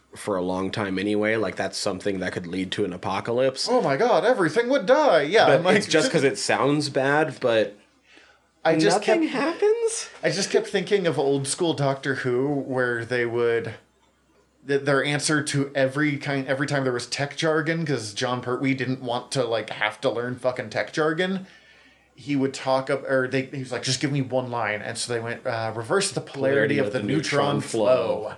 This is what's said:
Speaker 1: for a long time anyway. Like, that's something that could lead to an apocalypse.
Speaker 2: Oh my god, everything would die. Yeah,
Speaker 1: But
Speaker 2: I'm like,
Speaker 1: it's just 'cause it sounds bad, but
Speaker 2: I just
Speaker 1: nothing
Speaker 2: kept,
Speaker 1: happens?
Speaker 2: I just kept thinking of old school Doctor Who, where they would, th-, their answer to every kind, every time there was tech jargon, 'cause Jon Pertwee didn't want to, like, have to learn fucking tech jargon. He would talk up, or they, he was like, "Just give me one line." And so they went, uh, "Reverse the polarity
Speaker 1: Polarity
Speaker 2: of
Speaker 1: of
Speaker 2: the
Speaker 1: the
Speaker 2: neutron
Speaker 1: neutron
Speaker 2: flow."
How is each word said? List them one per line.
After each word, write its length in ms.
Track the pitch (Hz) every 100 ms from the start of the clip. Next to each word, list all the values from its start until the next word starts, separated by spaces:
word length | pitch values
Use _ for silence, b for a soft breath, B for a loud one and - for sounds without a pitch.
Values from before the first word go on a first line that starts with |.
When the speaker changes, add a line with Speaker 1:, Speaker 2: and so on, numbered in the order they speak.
| _
Speaker 1:
for 220 | - - 92
a 60 |
long 280 | 92 92 95
time 280 | 113 98 92
anyway. 380 | 104 104 107 113
Like, 200 | 95 87
that's 200 | 98 -
something 420 | 104 95 101 95
that 120 | 90
could 140 | 101 87
lead 260 | 92 92
to 120 | -
an 80 | 95
apocalypse. 760 | 87 101 101 101 120 131 - 214
Speaker 2:
Oh 120 | 247
my 140 | 165 135
god, 280 | 240 180
everything 440 | 240 233 160 233 240
would 180 | 277 196
die. 360 | 294 277 165
Yeah, 240 | 143 208 143
Speaker 1:
But 120 | 139
Speaker 2:
I'm 60 |
like, 120 | 180 196
Speaker 1:
it's 80 | -
just 240 | 160 196
'cause 140 | 160
it 140 | 135 -
sounds 500 | - 104 135 147 135
bad, 480 | 139 135 147 147 127
but 360 | 123 113 104 - _ _ b b b b b _
Speaker 2:
I 120 | 165 160
just 300 | 170 196 220
Speaker 1:
nothing 220 | 269 302
Speaker 2:
kept, 40 |
Speaker 1:
happens? 760 | 254 294 330 415 466 453 - - -
Speaker 2:
I 80 | 165
just 200 | 170 190
kept 160 | 196 -
thinking 380 | 190 175 202 170
of 120 | 147
old 280 | 139 139 131
school 260 | - 170
Doctor 420 | 139 135 135 139 127
Who, 320 | 127 123 143
where 560 | 139 131 127 123 120
they 220 | 113 123 120
would, 480 | 117 120 117 113 107 _ _ _ _ _ _ _ _ 131
th-, 160 | 139
their 220 | 139 139
answer 380 | 143 143 151 151
to 260 | 147 143 139
every 420 | 139 131 143 151 139
kind, 320 | 147 139 135
every 180 | 135 143
time 160 | 139
there 100 | 131
was 120 | 120 -
tech 300 | - 139 -
jargon, 480 | 160 156 156 165
'cause 300 | 151 123 107
Jon 260 | 104 123 123
Pertwee 320 | 123 123 135
didn't 280 | 131 123 127
want 280 | 123 120 -
to, 120 | 139
like, 240 | 117 113 -
have 300 | - 107 -
to 80 | 127
learn 260 | 113 123 120
fucking 340 | 127 123 110
tech 240 | 117 104
jargon. 520 | - 156 160 185 190 190 B B B B B B -
He 180 | 131 139
would 180 | 135
talk 340 | - 131 135 135
up, 160 | 139
or 240 | - 131 127
they, 140 | 135
he 160 | 131 143
was 120 | 127
like, 120 | 120
"Just 180 | 135 127
give 100 | 147
me 120 | 143
one 280 | 120 131 123
line." 300 | 120 104 104
And 160 | - 113
so 160 | -
they 80 | 120
went, 260 | 117 - 127
uh, 260 | 113 113 110
"Reverse 340 | 113 190 190
the 120 | -
polarity 540 | - 139 135 107 107 107
Speaker 1:
Polarity 20 |
Speaker 2:
of 80 | 104
Speaker 1:
of 60 |
Speaker 2:
the 40 | -
Speaker 1:
the 40 |
Speaker 2:
neutron 520 | 104 151 - 143 143 143
Speaker 1:
neutron 40 |
Speaker 2:
flow." 720 | - 113 104 127 113 107 104